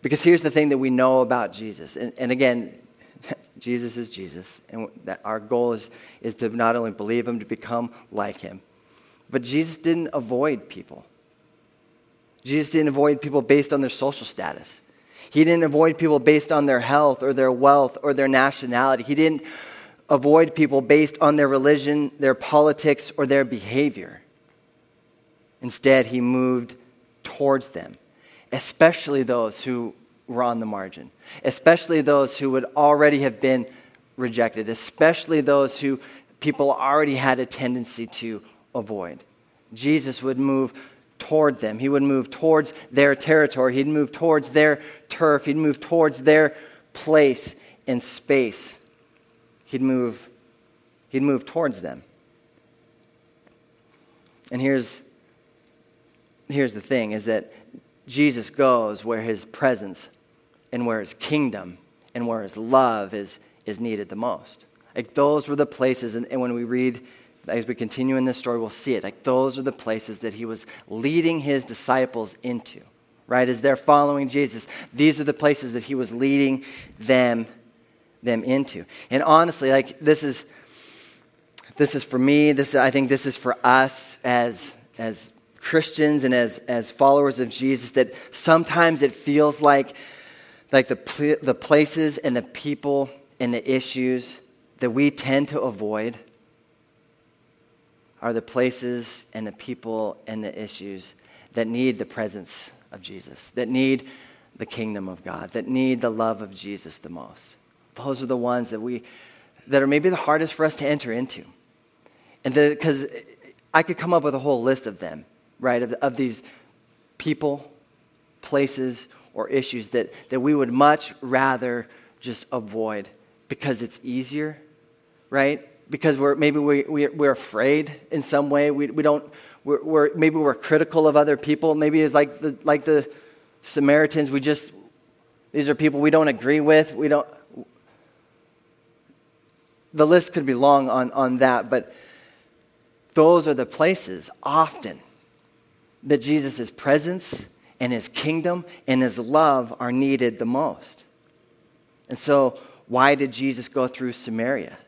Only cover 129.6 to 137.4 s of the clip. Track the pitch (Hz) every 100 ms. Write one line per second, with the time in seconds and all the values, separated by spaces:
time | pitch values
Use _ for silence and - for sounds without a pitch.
129.6 | - 143 156 156 147 160 156 160 147 123
130.6 | - 156 151 160 156 147 147 143 147 151
131.6 | 160 151 151 156 151 143 147 - 156 135
132.6 | 151 147 160 151 147 - - _ _ _
133.6 | - - 143 147 156 160 143 139 135 147
134.6 | - - - _ _ _ _ _ _ 147
135.6 | 143 147 151 143 151 156 156 120 120 151
136.6 | 151 156 151 110 151 147 - -